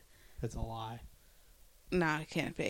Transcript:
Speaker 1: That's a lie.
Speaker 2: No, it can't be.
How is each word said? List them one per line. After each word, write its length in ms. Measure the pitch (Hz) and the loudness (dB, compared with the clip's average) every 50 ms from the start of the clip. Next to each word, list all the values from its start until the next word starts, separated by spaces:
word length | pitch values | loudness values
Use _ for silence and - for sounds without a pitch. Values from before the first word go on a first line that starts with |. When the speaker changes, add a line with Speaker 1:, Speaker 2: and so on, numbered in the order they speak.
| - - - - - - - - | -8 -16 -20 -20 -20 -18 -10 -4
Speaker 1:
That's 160 | - 113 110 | -4 -2 -2
a 60 | 113 | -2
lie. 400 | 113 113 113 113 110 110 117 113 - - - - - - - - - - - - - - - - - - - | -2 -2 -2 -4 -4 -6 -6 -8 -10 -14 -18 -20 -20 -20 -20 -20 -20 -20 -20 -20 -20 -20 -20 -18 -6 0 2
Speaker 2:
No, 260 | 180 170 160 151 151 | 4 4 4 4 2
it 80 | 156 - | 0 -2
can't 260 | - 170 143 - - | 0 0 0 0 0
be. 80 | - 165 | 0 0